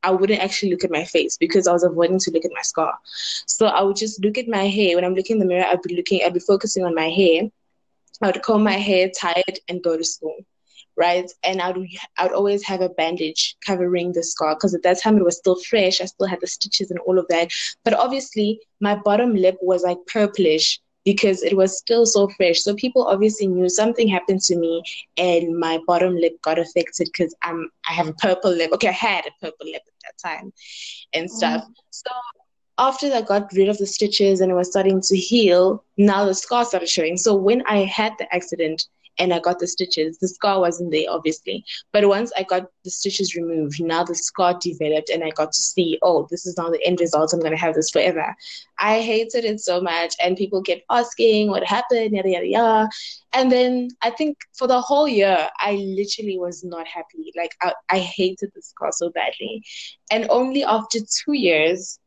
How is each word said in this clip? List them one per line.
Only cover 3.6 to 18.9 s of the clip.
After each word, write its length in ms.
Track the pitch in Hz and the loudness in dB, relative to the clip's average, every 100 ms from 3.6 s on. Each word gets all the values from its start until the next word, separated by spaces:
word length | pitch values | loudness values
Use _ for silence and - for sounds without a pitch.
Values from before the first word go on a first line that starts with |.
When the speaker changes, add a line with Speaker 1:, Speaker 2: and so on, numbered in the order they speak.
| 220 | 2
Speaker 1:
I 140 | - | 2
would 140 | 196 196 | 0 0
just 260 | 220 214 | -4 -2
look 140 | 196 214 | -2 -2
at 100 | 233 | -2
my 200 | 214 196 | 0 0
hair. 280 | 202 202 175 | 2 2 2
When 100 | 180 | 2
I'm 80 | 185 | -2
looking 200 | 190 220 | 0 0
in 40 | |
the 60 | 185 | 2
mirror, 200 | 180 185 | 2 2
I'd 160 | 180 | 0
be 120 | 180 175 | -2 -6
looking, 260 | 175 190 175 | -2 0 2
I'd 80 | |
be 60 | 175 | 0
focusing 440 | - 196 214 - 180 | 2 0 2 -2 -2
on 100 | 165 | -2
my 140 | 160 | -2
hair. 340 | 165 190 165 214 _ _ _ _ _ _ - | 2 4 4 2 _ _ _ _ _ _ -4
I 60 | 208 | -2
would 140 | 185 | -2
comb 200 | - 214 | 2 2
my 140 | 208 190 | 4 2
hair, 320 | 202 190 185 | 2 2 2
tie 340 | 185 180 170 185 | 0 -2 0 -2
it, 120 | - - | -4 -8
and 160 | 180 | -4
go 140 | 175 160 | -2 -2
to 60 | |
school, 320 | 165 - 156 - 196 _ _ _ - - | -4 -6 -10 -10 -16 _ _ _ -16 -2
right? 340 | 175 180 180 - | 0 0 -2 -6
And 180 | 170 190 | -4 -2
I'd, 160 | 180 185 185 170 - - | -2 -4 -8 -12 -14 -4
I'd 140 | 180 | -2
always 320 | - 202 202 202 | 0 0 0 -2
have 160 | 190 | -2
a 80 | 180 | -2
bandage 680 | 180 160 170 160 160 - - - | -2 -2 -2 -6 -4 -4 -6 -4
covering 460 | 185 180 180 175 | -2 0 0 -2
the 100 | 175 | -4
scar 320 | 165 - 156 156 | -4 -2 -2 0
'cause 180 | 196 180 | 0 0
at 80 | |
that 160 | 180 180 | 2 2
time 180 | 220 214 | 4 4
it 60 | |
was 140 | 175 - | 4 2
still 180 | - 180 - | 0 0 0
fresh. 320 | 226 190 190 | 2 2 0
I 40 | 185 | -4
still 220 | - 196 | -4 -4
had 140 | 180 | -2
the 60 | 170 | -8
stitches 440 | - 208 - 185 | -6 -4 -4 -4
and 80 | 175 | -6
all 160 | - 185 | 0 0
of 80 | 175 | 2
that. 200 | 165 170 - - - | 0 0 -4 -8 -4
But 100 | - | 0
obviously, 680 | 220 247 269 269 220 208 220 _ _ | 2 2 0 -6 -2 0 -2 _ _
my 160 | 202 | 0